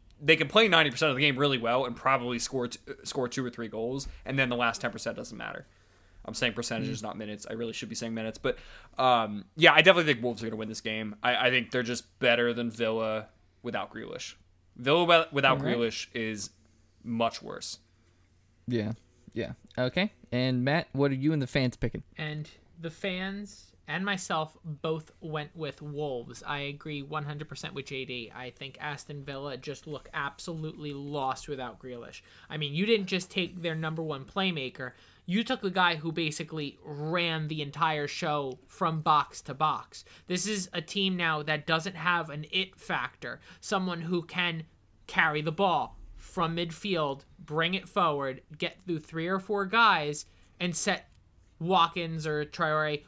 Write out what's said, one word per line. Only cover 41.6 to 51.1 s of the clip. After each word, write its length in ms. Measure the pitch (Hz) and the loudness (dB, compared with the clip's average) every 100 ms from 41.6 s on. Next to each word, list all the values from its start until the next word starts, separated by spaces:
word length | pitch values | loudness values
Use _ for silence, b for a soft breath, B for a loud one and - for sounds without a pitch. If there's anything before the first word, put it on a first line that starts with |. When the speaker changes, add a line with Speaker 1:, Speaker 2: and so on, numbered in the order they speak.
| 165 | 0
Speaker 3:
doesn't 300 | 160 165 180 | 0 -2 -2
have 340 | 175 170 156 | 0 0 -2
an 160 | 147 151 | -8 -4
it 280 | 185 190 - | -2 -2 -8
factor, 600 | - 147 123 - 123 127 B B | -4 -4 -4 -8 -12 -10 B B
someone 420 | - 196 185 165 | -2 0 0 -2
who 200 | 165 175 | 0 -2
can 420 | 170 185 175 165 156 _ _ _ - | 0 -2 0 -2 -10 _ _ _ -2
carry 340 | 190 160 151 | 4 4 4
the 100 | 160 | -2
ball 460 | 156 196 156 117 - - - | 2 4 4 0 -8 -18 -18
from 400 | - 185 165 170 | -10 -2 0 0
midfield, 640 | 175 156 208 170 147 135 - - | -4 -4 -2 0 0 -2 -10 -20
bring 340 | - 151 170 | -4 0 0
it 160 | 185 - | 0 -2
forward, 520 | 202 165 143 135 131 _ 151 | 2 2 2 -2 -6 _ -6
get 240 | 175 - | -6 -6
through 160 | 180 160 | -6 -6
three 260 | - 160 170 | -4 -4 -2
or 140 | 190 | -2
four 260 | 190 202 190 | 0 -2 2
guys, 600 | 226 220 170 147 147 - b b b | 6 6 6 2 -4 -10 b b b
and 160 | 175 160 | -2 0
set 340 | 202 180 - | 0 -2 -6